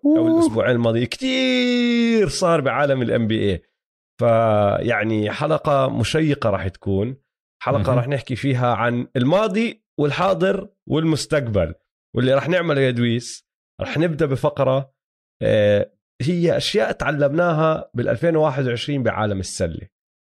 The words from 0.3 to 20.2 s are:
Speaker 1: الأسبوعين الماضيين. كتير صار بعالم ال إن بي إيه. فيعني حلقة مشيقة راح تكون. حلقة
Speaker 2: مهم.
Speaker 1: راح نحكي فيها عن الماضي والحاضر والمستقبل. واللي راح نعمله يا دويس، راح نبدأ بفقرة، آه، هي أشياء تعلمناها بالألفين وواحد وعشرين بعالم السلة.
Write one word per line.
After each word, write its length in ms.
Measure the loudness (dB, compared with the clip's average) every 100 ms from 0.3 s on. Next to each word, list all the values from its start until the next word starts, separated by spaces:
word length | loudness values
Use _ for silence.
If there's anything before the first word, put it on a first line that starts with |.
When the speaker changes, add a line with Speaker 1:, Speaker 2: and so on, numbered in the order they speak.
| 4
Speaker 1:
الأسبوعين 360 | 2 2 0 2
الماضيين. 300 | 2 0 -2
كتير 1200 | -4 -4 -2 0 0 0 0 0 0 2 2 0
صار 340 | 0 0 2
بعالم 400 | 0 0 0 0
ال 100 | 0
إن 160 | 0 0
بي 120 | 0
إيه. 240 | 0 -2 _ _ _ _ _ -2
فيعني 1120 | 2 2 4 2 2 0 -2 -2 0 0 -2
حلقة 580 | -2 -2 -2 0 0 0
مشيقة 600 | -2 -2 0 0 0 0
راح 180 | -2 -4
تكون. 500 | -8 -4 -2 -2 -6 _ _ _ -10
حلقة 200 | -4 -2
Speaker 2:
مهم. 140 | 2 0
Speaker 1:
راح 100 | 0
نحكي 280 | -4 -4 -4
فيها 400 | -2 0 0 0
عن 320 | 0 -2 -4 0
الماضي 720 | 2 2 2 0 -2 -6 _ -4
والحاضر 720 | -2 0 0 0 0 -2 -6 _ -4
والمستقبل. 840 | 0 0 0 0 -2 0 0 -2 -4 _ _ _ -2
واللي 180 | 2
راح 160 | 2 2
نعمله 320 | 0 0 2
يا 100 | 2
دويس، 560 | 2 0 -2 -6 -16 _ _ _ -10
راح 160 | -6 -2
نبدأ 280 | -2 0 -2
بفقرة، 680 | 0 -2 0 0 0 -2 _ _ _ _ -6
آه، 500 | 0 2 4 2 0 _ _ -8
هي 360 | -2 0 2 0
أشياء 340 | 0 0 0
تعلمناها 1000 | -2 -4 0 0 2 2 2 2 0 -4
بالألفين 420 | -4 -2 0 0 2
وواحد 320 | 0 0 -4
وعشرين 360 | -4 -4 -2
بعالم 360 | -2 -2 -2 -2
السلة. 480 | -6 -4 -6 -6 -14 _ _ _